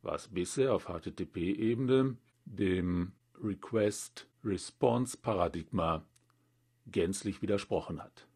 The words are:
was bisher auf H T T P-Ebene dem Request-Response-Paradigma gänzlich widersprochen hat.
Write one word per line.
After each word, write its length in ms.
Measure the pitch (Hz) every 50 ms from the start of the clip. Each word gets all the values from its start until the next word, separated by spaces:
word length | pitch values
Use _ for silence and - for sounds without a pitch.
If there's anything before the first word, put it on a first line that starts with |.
was 280 | - - 76 78 - -
bisher 440 | - - 90 - - 139 131 135 113
auf 160 | 90 - -
H 120 | 87 82
T 100 | - -
T 140 | 80 - 92
P-Ebene 920 | - - 92 85 90 101 - 110 110 120 117 135 127 131 131 131 135 135 - _ _ _ _ _
dem 680 | - 104 95 104 92 92 90 90 90 87 87 87 95 - _ _ _ _ -
Request-Response-Paradigma 2750 | - 107 98 98 - - - 110 104 107 104 - - - _ - - _ _ _ - 104 98 90 - - - _ - 127 117 123 127 123 - - - - 107 92 87 85 82 87 80 - - 95 82 82 82 78 - _ _ _ _ _ _ _ _ _ _ _ _ _ _ _ _
gänzlich 560 | - 90 101 85 87 95 - - 104 98 - -
widersprochen 580 | 101 104 98 - - 101 87 - - 82 76
hat. 240 | - - _ - - _ _